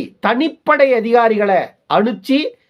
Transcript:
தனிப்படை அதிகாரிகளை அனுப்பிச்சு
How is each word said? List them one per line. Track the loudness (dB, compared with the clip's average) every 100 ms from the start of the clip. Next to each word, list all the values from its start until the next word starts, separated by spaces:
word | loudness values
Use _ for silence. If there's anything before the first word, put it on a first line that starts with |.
| 0 -6
தனிப்படை | -4 -2 -4 -4 -2 2 2
அதிகாரிகளை | 2 0 2 2 0 0 0 -2 -10 -4
அனுப்பிச்சு | -2 -2 -4 -2 -2 -2 -10 _